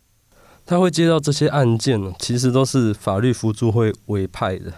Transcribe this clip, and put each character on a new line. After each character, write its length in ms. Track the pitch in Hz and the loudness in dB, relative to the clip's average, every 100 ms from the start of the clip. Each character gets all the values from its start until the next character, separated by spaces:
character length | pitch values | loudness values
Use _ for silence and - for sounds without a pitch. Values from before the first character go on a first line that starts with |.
| _ _ _ _ - - | _ _ _ _ -20 -20
他 140 | - 175 | -4 0
会 120 | 185 | 0
接 180 | 151 165 | 2 2
到 100 | 160 | 2
这 120 | 147 | 0
些 180 | 143 147 | 0 0
案 280 | 143 123 113 | 2 2 2
件 240 | 135 113 | 0 -2
呢， 120 | 98 95 | -2 -8
其 180 | - 123 | -4 0
实 140 | 127 | 2
都 120 | 127 | 2
是 300 | 131 135 113 | 2 2 0
法 240 | 104 - 98 | 0 -2 0
律 160 | 127 | 0
辅 180 | 120 110 | 0 -2
助 200 | 107 117 | 0 0
会 200 | 110 110 - - | 2 0 -2 -6
委 220 | 101 95 | -6 -6
派 300 | - 101 95 | -4 -6 -6
的。 140 | 87 | -10